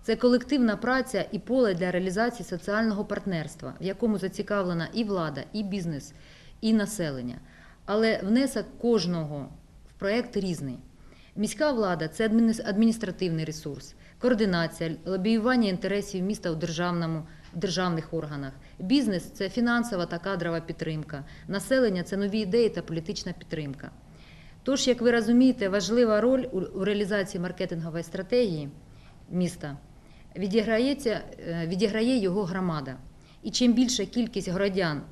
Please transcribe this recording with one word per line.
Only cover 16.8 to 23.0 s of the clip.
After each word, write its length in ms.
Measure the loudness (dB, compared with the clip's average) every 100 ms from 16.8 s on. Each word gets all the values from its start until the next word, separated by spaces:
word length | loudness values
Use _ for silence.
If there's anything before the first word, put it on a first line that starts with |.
| 0 0 -2 -4 -6 -16 -12
в 40 | -6
державних 560 | -2 0 0 -2 -4
органах. 380 | -6 -6 -8 -8 -12 -20 -12
Бізнес — 520 | 2 2 4 0 -4
це 140 | -6 -4
фінансова 580 | 0 2 2 0 -2 -2
та 120 | -4
кадрова 420 | -4 -2 -2 -4
підтримка. 640 | -6 -6 -4 -6 -6 -10 -12 -16 -6
Населення — 540 | -6 2 4 4 2
це 120 | -2 -2
нові 220 | 0 0
ідеї 300 | 2 4 4
та 140 | 2
політична 500 | -4 -6